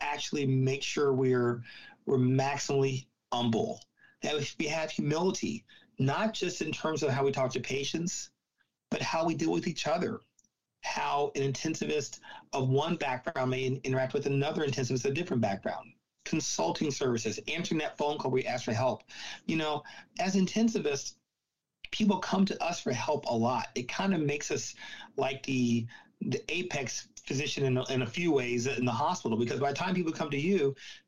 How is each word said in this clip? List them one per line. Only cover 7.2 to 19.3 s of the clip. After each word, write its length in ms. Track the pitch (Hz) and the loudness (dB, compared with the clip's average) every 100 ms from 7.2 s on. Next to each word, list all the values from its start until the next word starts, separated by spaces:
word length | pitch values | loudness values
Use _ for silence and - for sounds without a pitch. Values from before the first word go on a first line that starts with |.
we 80 | 139 | 2
talk 200 | 139 127 | 2 0
to 80 | 135 | -2
patients, 680 | - 135 139 160 175 - - _ _ _ _ _ _ | -4 -4 -2 -2 -2 -4 -10 _ _ _ _ _ _
but 120 | - | -4
how 240 | 131 165 165 | 0 0 0
we 100 | 156 | 0
deal 160 | 160 | 0
with 160 | 170 185 | 2 0
each 180 | 160 151 | -2 0
other, 360 | 170 - - - _ _ _ _ _ | 0 0 -4 -10 _ _ _ _ _
how 500 | - - 143 143 147 143 | -6 -4 0 2 0 0
an 60 | |
intensivist 800 | 139 127 156 160 151 151 127 - - - - | 0 0 -2 -2 0 0 -2 -10 -16 -20 -6
of 160 | 139 131 | 0 4
one 260 | 131 160 170 | 4 4 0
background 560 | 143 123 - 131 127 | -2 -2 -4 -2 0
may 140 | 127 131 | 0 0
in-, 160 | 131 | -2
interact 300 | 131 131 131 | 0 0 2
with 120 | 147 139 | 0 2
another 400 | 139 139 - 147 | 2 2 0 0
intensivist 400 | 135 120 131 139 | 0 0 0 0
of 60 | |
a 20 | |
different 280 | 139 175 127 | -2 0 0
background, 500 | 107 98 - 87 - - _ _ | 0 0 -4 -6 -10 -20 _ _
consulting 640 | - 160 - - 165 - 156 | -4 -2 0 0 0 0 -2
services, 500 | 135 135 117 113 98 - | 0 0 0 -2 -4 -6
answering 320 | 160 - 165 | -6 -2 -2
that 180 | 151 - | -2 -2
phone 200 | 147 147 | -2 0
call 140 | 143 | 0
where 100 | 127 | 0
you 60 | 131 | 0
ask 180 | 123 - | -4 -2
for 80 | |
help. 300 | 113 127 110 - - - | 0 0 -2 -8 -16 -14